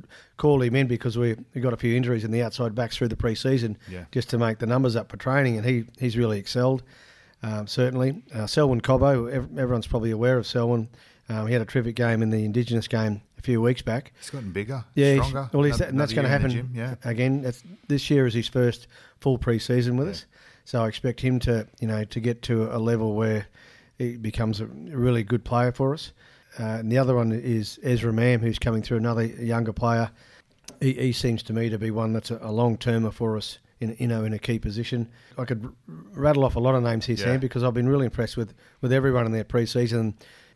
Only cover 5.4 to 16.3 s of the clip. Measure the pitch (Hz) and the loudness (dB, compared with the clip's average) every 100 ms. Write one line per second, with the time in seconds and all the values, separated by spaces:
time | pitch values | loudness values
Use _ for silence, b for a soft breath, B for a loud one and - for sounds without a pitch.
5.4 | 131 110 120 120 113 - 127 113 113 101 | 2 0 0 0 -2 -4 -2 0 0 0
6.4 | 98 123 127 131 - B B B B B | -2 0 2 0 -4 B B B B B
7.4 | 113 107 104 135 127 127 131 165 - 113 | -6 -6 -4 0 0 2 -2 -2 -8 -8
8.4 | 110 156 143 120 - 131 139 131 120 135 | -2 2 4 4 2 4 4 4 0 -4
9.4 | 123 139 127 117 - 120 113 110 120 127 | -6 -4 -2 -2 -2 -2 0 2 2 2
10.4 | 107 123 117 117 113 B B B B 110 | 0 0 2 0 -2 B B B B -4
11.4 | 110 120 104 135 117 117 117 113 110 110 | 0 -2 0 -2 -2 0 0 2 2 2
12.4 | 107 113 120 113 - 113 110 104 - - | 0 0 0 -2 0 0 0 -2 -8 -8
13.4 | - 117 120 127 113 113 - - - 139 | 0 2 2 0 -2 -4 -6 -16 -14 -10
14.4 | 101 92 107 135 - 143 143 139 131 135 | -8 -6 -6 -8 -4 4 6 6 2 -2
15.4 | 131 143 143 135 160 135 147 - 135 | -2 2 2 2 0 0 0 2 2